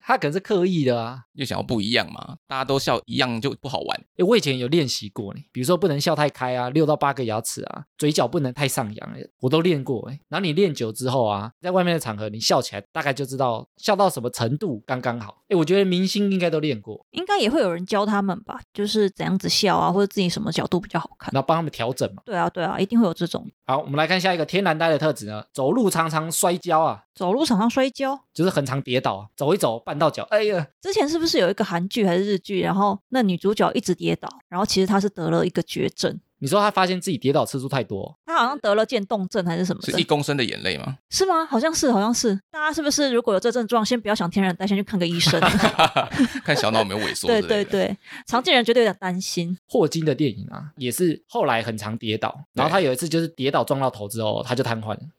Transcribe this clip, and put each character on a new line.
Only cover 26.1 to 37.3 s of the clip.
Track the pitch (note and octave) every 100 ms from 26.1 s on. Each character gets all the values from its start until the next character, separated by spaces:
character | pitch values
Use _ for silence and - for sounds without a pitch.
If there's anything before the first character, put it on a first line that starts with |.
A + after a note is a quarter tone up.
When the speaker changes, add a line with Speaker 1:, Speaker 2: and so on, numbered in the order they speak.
| D#3 D#3+
Speaker 1:
摔 | D#3 F#3 F3+
跤 | F3 D#3+
啊。 | D#3+ G#2 _
Speaker 3:
走 | - F3+
路 | A3+
常 | D#4 G#3+
常 | A3+
摔 | C4+ C4
跤？ | - C4+ C4+ _
Speaker 1:
就 | -
是 | F3
很 | -
常 | C#3 C3+
跌 | C3+ B2+
倒 | C3+ G2
啊， | G#2+
走 | - C#3+
一 | E3
走 | C#3 A2+
绊 | - D3
到 | D#3+
脚， | - -
哎 | G#3+
呀。 | G#3+ F#3+ D3+ _
Speaker 3:
之 | F#4
前 | G4 D4
是 | D#4+
不 | E4
是 | E4
有 | F3+
一 |
个 | G3+
韩 | G3+ E3+ F#3
剧 | -
还 | G3 F3
是 |
日 | G3+ G3+
剧， | - F#3+
然 | E3+
后 | F3 G3+ G3 _
那 | B3+
女 | G#3+ F3
主 | F#3+
角 | G#3+ E3+
一 | -
直 | F#3+
跌 | F3+ E3
倒， | E3+ - - _
然 | F3
后 | G#3+
其 | F#3
实 | F#3
她 | G3+
是 | G3
得 | - E3
了 | E3 E3+
一 |
个 | F3+
绝 | E3 - -
症。 | - - - _ _
Speaker 1:
你 | C#3
说 | F#3+
她 | G#3
发 | G3+ F#3
现 | F#3
自 | F#3
己 | C#3+
跌 | C3